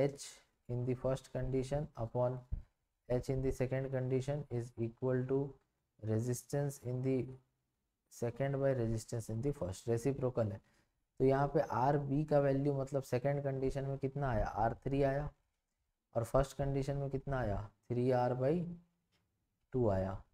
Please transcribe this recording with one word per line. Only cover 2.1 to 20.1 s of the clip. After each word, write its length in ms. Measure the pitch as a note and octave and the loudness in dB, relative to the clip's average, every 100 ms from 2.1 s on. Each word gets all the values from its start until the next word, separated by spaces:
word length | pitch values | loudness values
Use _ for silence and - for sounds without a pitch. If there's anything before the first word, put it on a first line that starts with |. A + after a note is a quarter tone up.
| B2 B2 B2+ - - - _ _ _ - | 0 0 -2 -6 -8 -8 _ _ _ -4
H 200 | B2 C3 | -2 0
in 100 | C3+ C3+ | -2 0
the 80 | B2+ | 0
second 280 | B2+ C3 C3+ | 0 -2 -2
condition 520 | C3 B2+ C3 C3 D3 D3 A#2+ | -2 0 0 0 -4 -4 -6
is 120 | A#2+ - | -6 -4
equal 440 | A2+ - B2+ B2+ B2+ | -4 -2 0 0 2
to 80 | C3+ C#3 - _ _ _ _ | 0 -2 -8 _ _ _ _
resistance 800 | G#2+ A2 B2 B2 - C#3+ C#3+ C#3 | -2 0 0 -4 -2 -2 -2 -4
in 180 | B2 B2+ B2+ | -6 -2 0
the 100 | C3 - - _ _ _ _ _ _ _ | 0 -2 -8 _ _ _ _ _ _ _
second 460 | - A#2+ - C#3 C3+ | -6 -4 -2 -2 2
by 100 | C#3 A#2+ | 2 2
resistance 480 | A2+ A2 - A#2+ A2 | 0 -2 -4 -6 -4
in 120 | A2+ | -2
the 120 | C#3 C#3+ | -2 -2
first, 260 | F2+ F#2+ - | -4 -6 0
रेसिप्रोकल 640 | A#2 C#3 C3 B2+ A#2+ G#2+ | 0 0 0 -2 0 -2
है। 100 | G2 _ _ _ _ _ - | -4 _ _ _ _ _ 2
तो 60 | C3 | 4
यहाँ 220 | C3+ C#3+ | 4 4
पे 140 | D#3+ | 2
आर 360 | - A2+ C3 D3 | 2 2 4 2
बी 260 | C#3 C#3 D3+ | 2 0 4
का 140 | D3 | 4
वैल्यू 340 | C#3+ C3+ C#3 | 4 2 2
मतलब 300 | C#3 C3+ C#3 | 0 0 -4
सेकंड 400 | - B2 C#3 C#3+ | -2 0 0 0
कंडीशन 420 | C#3 C3+ C3 C#3 C#3 | -2 0 -2 -2 -4
में 120 | C3+ | -2
कितना 320 | C3 C#3 C3+ | -4 -2 0
आया? 160 | A2 - | 0 0
आर 280 | G2+ A2+ | 2 0
थ्री 300 | - C3 C#3 | 0 -2 2
आया। 260 | C3+ C#3 D3 - _ _ _ _ _ _ _ A#2 | 2 2 -4 -8 _ _ _ _ _ _ _ -4
और 80 | |
फर्स्ट 340 | A#2 C3+ C#3 - | 2 2 2 0
कंडीशन 400 | C#3 C#3 C3+ C#3 | -2 0 0 -2
में 120 | C#3 | -2
कितना 300 | C3+ C#3 C3 | -4 -4 -2
आया? 180 | A2 G2 G#2+ _ - | -2 -2 -6 _ -4
थ्री 220 | A#2+ B2 | 0 2
आर 220 | B2 B2 | 4 2
by 200 | C3+ C3 F3 E3 - - _ _ _ _ _ _ _ _ | 2 2 0 -2 -8 -16 _ _ _ _ _ _ _ _
टू 160 | C3 A2+ | 0 2
आया। 240 | F#2+ F#2+ | 2 0